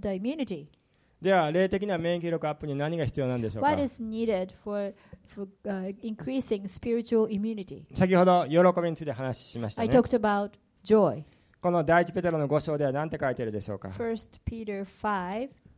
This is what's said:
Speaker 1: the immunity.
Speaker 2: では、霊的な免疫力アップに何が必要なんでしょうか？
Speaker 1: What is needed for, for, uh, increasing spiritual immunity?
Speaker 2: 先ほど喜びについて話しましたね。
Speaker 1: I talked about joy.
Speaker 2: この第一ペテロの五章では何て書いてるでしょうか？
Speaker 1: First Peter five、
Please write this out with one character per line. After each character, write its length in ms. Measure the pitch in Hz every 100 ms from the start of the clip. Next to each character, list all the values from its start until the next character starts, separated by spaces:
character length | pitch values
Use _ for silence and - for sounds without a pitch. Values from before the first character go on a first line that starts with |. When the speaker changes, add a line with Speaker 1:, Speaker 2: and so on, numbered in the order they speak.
Speaker 1:
the 60 | 202
immunity. 580 | 190 226 311 262 170 147 _ _ _ _ -
Speaker 2:
で 100 | 180
は、 200 | 185 156
霊 160 | 170 190
的 180 | 196 208
な 120 | 175
免 200 | 170 175
疫 120 | 170
力 180 | 160 156
ア 40 |
ッ 20 |
プ 120 | 147 151
に 80 |
何 220 | 139 147 170
が 80 |
必 160 | 135 -
要 80 | 127
な 80 | 123
ん 60 |
で 80 | 110
し 60 | 107
ょ 40 |
う 20 |
か？ 60 | 285
Speaker 1:
What 140 | 294
is 200 | 277 -
needed 520 | 220 220 226 190 185 -
for, 300 | 214 202 202 196 - - _
for, 180 | - 196 _
uh, 300 | 202 196 185 202
increasing 640 | 226 214 - 269 254 208
spiritual 640 | 196 - 240 233 226 226 220
immunity? 580 | 202 214 214 185 - -
Speaker 2:
先 240 | - 185 185
ほ 80 |
ど 220 | 185 180 135
喜 320 | 165 180 180
び 80 | 170
に 80 | 160
つ 60 |
い 20 |
て 80 | 151
話 240 | 120 131 117
し 220 | - 127
ま 100 | 110
し 60 |
た 80 | 156
ね。 60 | 226
Speaker 1:
I 20 |
talked 240 | 247 233 247
about 340 | 208 202 208 _ _ _
joy. 400 | - 214 175 131 151 _ _ _
Speaker 2:
こ 100 | 180
の 140 | 175
第 200 | 151 170
一 80 | 175
ペ 80 | 180
テ 80 | 175
ロ 80 | 160
の 100 | 139
五 100 | 147
章 200 | 165 147
で 80 | 143
は 60 |
何 180 | 139 156
て 80 | 151
書 100 | 139
い 40 |
て 100 | 123
る 80 | 113
で 80 | 107
し 100 | 104
ょ 40 |
う 40 | 101
か？ 100 | 95
Speaker 1:
First 520 | 95 233 226 - - -
Peter 320 | 226 214 196
five、 680 | 196 - 214 202 180 208 277 _ _